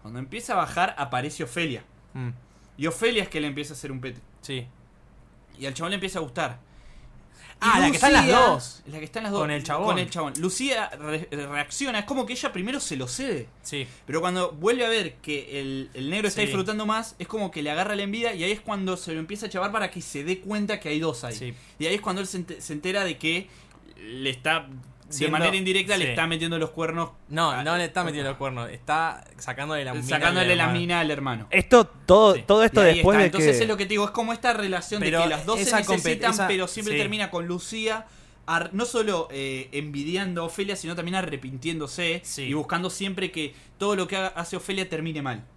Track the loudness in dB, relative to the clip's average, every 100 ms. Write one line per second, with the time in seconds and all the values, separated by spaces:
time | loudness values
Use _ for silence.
0 | -12 -12 -10 -10 -2 0 0 0 0 -2
1 | -2 -2 -4 -8 -6 -4 -4 -4 -12 -20
2 | -18 -10 -10 -10 -18 -20 -20 -6 -6 0
3 | 0 0 -2 -4 -4 -6 -10 -12 -10 -10
4 | -10 -12 -20 -20 -10 -10 -10 -20 -20 -20
5 | -20 -20 -20 -20 -20 -10 -10 -6 -4 -4
6 | -4 -6 -6 -4 -6 -6 -20 -20 -20 -20
7 | -20 -20 -20 -20 -20 0 4 6 6 6
8 | 8 8 8 8 8 4 -2 -14 -14 -12
9 | -10 -8 -4 0 0 -2 -2 -2 2 0
10 | 0 -4 -4 -2 -2 0 0 0 -2 -8
11 | -6 -6 -6 -8 -4 -4 -4 -4 -2 -4
12 | -2 -4 -4 -4 -4 -4 -4 -4 -4 -6
13 | -6 -6 -4 -6 -8 -16 -10 -8 -8 -12
14 | -6 -2 -2 -2 -2 0 0 2 2 0
15 | -2 -8 -6 -6 -6 -8 -6 -6 -8 -8
16 | -4 -2 -2 0 0 0 -2 -2 -2 -2
17 | -4 -12 -8 -6 -6 -4 -4 -2 -2 -2
18 | -4 -2 -2 -2 -2 -4 -4 -4 -2 -4
19 | -6 -8 -8 -8 -6 -4 -2 -2 -4 -6
20 | -10 -8 -4 -6 -4 -4 -2 -4 -2 0
21 | 0 -2 -8 -8 -10 -12 -20 -6 -2 -2
22 | -2 -4 -4 -6 -8 -12 -10 -6 -4 -2
23 | -2 -2 -2 -2 -6 -20 -20 -20 -20 -20
24 | -14 -6 -4 -2 -2 -2 -4 -18 -18 -20
25 | -12 -4 0 2 2 2 2 0 2 0
26 | 2 0 0 0 -2 -2 -4 -2 -4 -2
27 | -6 -8 -8 0 0 0 0 0 0 -2
28 | -2 -2 -4 -4 -6 -6 -8 -10 -2 0
29 | 0 -6 -16 -14 -10 -8 -4 -4 -4 -6
30 | -2 2 2 2 4 4 4 2 0 0
31 | 0 -2 -2 -4 2 2 8 8 8 -2
32 | 8 10 10 8 6 6 8 8 8 8
33 | 8 8 6 6 6 6 4 0 0 0
34 | 0 0 -2 0 0 0 0 -2 -4 -2
35 | 2 4 2 0 0 0 4 2 2 0
36 | 2 2 2 2 2 0 -2 -4 -2 0
37 | 0 -2 -4 -4 -4 -6 -6 -4 -2 -4
38 | -8 -20 -20 -16 -2 -2 -2 -4 -2 0
39 | 0 0 -4 -6 -6 -6 -6 -8 -6 -6
40 | -4 -2 -2 -4 -6 -4 -6 -4 -6 -6
41 | -4 -4 -4 -8 -8 -8 -6 -6 -6 -4
42 | -2 -4 -6 -8 -4 -4 -2 -4 -4 -6
43 | -6 -4 -6 -6 -8 -10 -20 -4 -2 0
44 | -2 -2 -4 -6 -8 -8 -6 -6 -4 -4
45 | -4 -4 -6 -6 -12